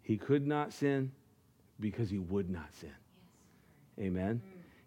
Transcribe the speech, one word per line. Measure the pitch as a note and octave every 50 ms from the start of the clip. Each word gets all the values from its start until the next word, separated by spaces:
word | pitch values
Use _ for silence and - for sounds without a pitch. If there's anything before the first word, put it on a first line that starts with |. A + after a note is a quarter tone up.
He | _ - A2+
could | G2 - - C#3 D3 C#3
not | C#3+ D3 D3 D3 B2 -
sin | - C#3+ C#3+ C#3 C#3 C3 C3 C3+ - - - - _ _ _ _ _ - - _ -
because | G#2+ G#2+ G2 - A#2 F#2+
he | G2+ G2
would | F#2 E2 F#2+ G2+ G2 F2
not | F#2 E2 D#2 - - -
sin. | - D2+ C#2 - - - _ - - - - - - - - - - - - - - - - -
Yes. | G#2
Amen? | F#2+ F2+ F#2 F#2 G2+ A2+ A#2+ A#2+
Mm. | - - - - - - - -